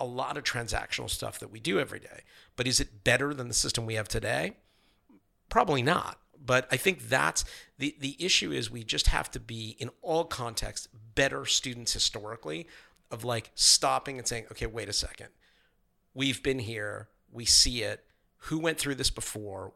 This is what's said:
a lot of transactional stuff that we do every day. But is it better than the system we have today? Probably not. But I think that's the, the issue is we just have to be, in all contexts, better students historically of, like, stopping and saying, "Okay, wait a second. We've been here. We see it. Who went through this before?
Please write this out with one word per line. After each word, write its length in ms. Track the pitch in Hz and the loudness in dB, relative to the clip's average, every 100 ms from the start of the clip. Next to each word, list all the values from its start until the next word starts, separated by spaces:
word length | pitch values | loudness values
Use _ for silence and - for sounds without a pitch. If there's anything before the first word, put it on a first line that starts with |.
a 40 | |
lot 320 | 131 123 131 147 | -6 -4 -4 -4
of 60 | |
transactional 640 | - 123 113 110 - - 113 | -4 -4 -2 -4 -2 -6 -4
stuff 280 | - 113 - | -4 -6 -8
that 140 | - | -12
we 80 | 110 | -8
do 180 | 110 185 | -2 0
every 220 | 104 98 | -2 -8
day. 220 | - - - - - - | -14 -20 -20 -20 -16 -4
But 100 | 127 | 2
is 140 | 120 | 2
it 240 | - - | 0 0
better 280 | 131 120 143 | 2 4 2
than 120 | 143 120 | -4 -2
the 80 | |
system 320 | - 143 - 113 | 0 0 -2 -2
we 80 | |
have 140 | 110 104 | -4 -2
today? 480 | 113 107 131 180 - _ _ _ _ _ 214 _ _ _ | -2 0 0 -2 -6 _ _ _ _ _ -20 _ _ _
Probably 340 | 226 220 139 | 2 4 4
not. 360 | 123 175 - - _ - | 4 2 0 -10 _ -12
But 240 | 127 127 - | 2 2 4
I 60 | 131 | 2
think 320 | - 165 113 | 2 0 0
that's 360 | 131 151 - - - - - | 2 4 0 -4 -10 -18 -4
the, 180 | 143 151 | -4 -2
the 180 | 139 143 | -8 -4
issue 280 | 180 - 175 | 2 2 2
is 180 | 139 110 | -4 -4
we 140 | 120 | -6
just 240 | 110 147 - | -4 4 4
have 220 | - - | 4 0
to 80 | - | -8
be, 360 | 113 113 110 - | -10 -8 -10 -8
in 120 | 123 - | -10 -8
all 220 | - 160 | 0 0
contexts, 640 | 165 - 117 113 110 - - 113 113 | 0 -4 -4 -4 -4 -6 -10 -18 -6
better 300 | - 139 139 131 | 2 2 0 0
students 460 | - 131 120 113 | 0 0 -6 -4
historically 760 | 104 - 107 104 113 156 160 165 - - _ _ | 2 0 0 -10 -8 -6 -8 -8 -20 -20 _ _
of, 140 | 117 | -8
like, 260 | 120 117 - | -2 -4 -4
stopping 640 | - - - 143 131 139 131 | 4 6 8 6 2 0 -6
and 80 | 117 | -4
saying, 200 | 120 110 | -6 -8
"Okay, 160 | 110 117 | -8 -6
wait 220 | 110 101 | -4 -2
a 40 | |
second. 360 | 104 - - - _ _ _ _ _ _ _ _ | -2 -4 -10 -18 _ _ _ _ _ _ _ _
We've 280 | 131 139 123 | -2 0 0
been 160 | 143 131 | 0 -2
here. 500 | 107 110 104 101 107 _ _ | -2 -6 -6 -8 -14 _ _
We 140 | 120 | -4
see 380 | 117 - - 123 | 6 8 6 4
it. 220 | 104 107 _ _ _ _ | -2 -4 _ _ _ _
Who 200 | - 160 | -4 0
went 200 | 165 156 | 0 0
through 180 | 147 131 | -2 2
this 140 | - | 0
before? 640 | - - 110 104 95 95 | 0 -6 -8 -8 -8 -10